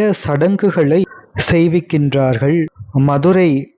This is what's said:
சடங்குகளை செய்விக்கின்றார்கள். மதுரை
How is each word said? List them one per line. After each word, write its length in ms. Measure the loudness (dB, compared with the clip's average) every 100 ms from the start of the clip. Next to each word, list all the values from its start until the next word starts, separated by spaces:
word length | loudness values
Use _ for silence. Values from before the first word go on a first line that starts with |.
| 0
சடங்குகளை 920 | -2 -4 0 0 0 -2 0 0 0 -2 -8 -12 -6
செய்விக்கின்றார்கள். 1200 | 0 2 2 0 -2 -2 0 0 0 0 0 -2 -4 -10 -6 -2
மதுரை 500 | 0 2 2 2 2 0 -4